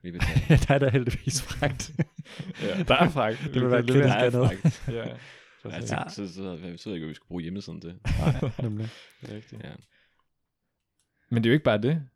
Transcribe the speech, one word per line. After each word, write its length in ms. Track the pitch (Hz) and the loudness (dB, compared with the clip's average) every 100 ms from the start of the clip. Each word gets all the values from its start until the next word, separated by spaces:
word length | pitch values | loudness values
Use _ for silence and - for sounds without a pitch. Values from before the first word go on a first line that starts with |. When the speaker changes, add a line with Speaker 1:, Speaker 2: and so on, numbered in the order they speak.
Speaker 1:
Vi 100 | 90 | -10
betaler. 300 | 85 - - - | -2 0 2 6
Speaker 2:
<laughs> 40 | |
Ja, 60 | 151 | 4
der 180 | - 139 | 6 4
er 40 | |
der 100 | 135 | 4
heldigvis 520 | 127 120 - - 135 | 2 0 -2 -4 -4
fragt. 500 | - - 143 135 - 151 - - - | -6 -4 -4 -4 -8 -4 -4 -6 -18
Speaker 3:
<laughs> 380 | - 185 - | -14 -14 -6
Ja, 200 | 104 196 | -4 -2
der 120 | 170 135 | 2 4
er 140 | 175 | 4
fragt. 320 | 147 110 120 143 | 4 0 0 -2
Speaker 2:
Det 80 | 131 | 0
vil 100 | 127 | 2
være 100 | 123 120 | 2 4
Speaker 3:
Vi 60 | |
kan 100 | 135 | 4
Speaker 2:
kritisk 140 | 139 104 | 4 4
Speaker 3:
levere. 40 | |
Speaker 1:
Der 60 | 123 | 2
er 60 | |
Speaker 2:
noget. 280 | 123 123 95 | 4 2 4
Speaker 1:
fragt. 280 | 160 - - | 0 0 -6
Speaker 3:
Ja, 200 | 117 117 | -6 -8
Speaker 1:
Ja, 80 | 120 - - - _ | -12 -18 -20 -20 _
Speaker 3:
præcis. 260 | 113 - 117 | -12 -10 -6
Speaker 1:
så, 60 | - | -6
Speaker 2:
Ja. 140 | - | -6
Speaker 1:
så, 180 | - 98 | -8 -10
så, 60 | |
så, 0 | |
så 80 | 87 | -10
ved 140 | 98 85 | -10 -10
jeg 80 | 90 | -12
ikke, 280 | 85 107 87 | -14 -10 -8
hvad 80 | 80 | -8
vi 60 | |
skulle 140 | 73 _ | -12 _
bruge 140 | 90 | -8
hjemmesiden 380 | 82 95 98 82 | -6 -8 -10 -12
til. 180 | 85 90 - - | -14 -8 -2 0
Speaker 2:
Nej, 320 | 156 127 139 - | 0 0 -4 -4
nemlig. 260 | 120 107 110 - - _ | -6 -4 -8 -10 -20 _
Speaker 3:
Det 100 | - | -14
er 40 | 107 | -14
rigtigt. 280 | 113 110 | -14 -16
Speaker 1:
Ja. 100 | 139 - _ _ _ _ _ _ _ _ _ _ _ _ _ _ _ | -16 -18 _ _ _ _ _ _ _ _ _ _ _ _ _ _ _
Speaker 3:
Men 140 | 117 | 2
det 60 | 113 | 4
er 20 | |
jo 20 | |
ikke 100 | 147 | 4
bare 180 | 135 107 | 4 2
det. 260 | 120 160 135 | 2 0 -4